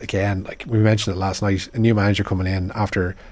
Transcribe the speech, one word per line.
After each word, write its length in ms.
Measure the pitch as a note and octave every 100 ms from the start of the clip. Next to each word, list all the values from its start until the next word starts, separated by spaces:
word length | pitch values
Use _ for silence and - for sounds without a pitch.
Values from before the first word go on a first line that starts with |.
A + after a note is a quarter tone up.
again, 400 | - G2+ G2+ F#2+
like 200 | F#2+ - -
we 100 | A2
mentioned 400 | G#2+ G#2+ - F#2
it 20 |
last 220 | F#2+ F#2+
night, 300 | G#2 F#2+ -
a 60 | A2+
new 160 | A2+
manager 280 | G#2+ G2+ G2+
coming 240 | G2+ F#2+ F#2
in 240 | F#2+ F#2
after 420 | - G#2 - F2+ - -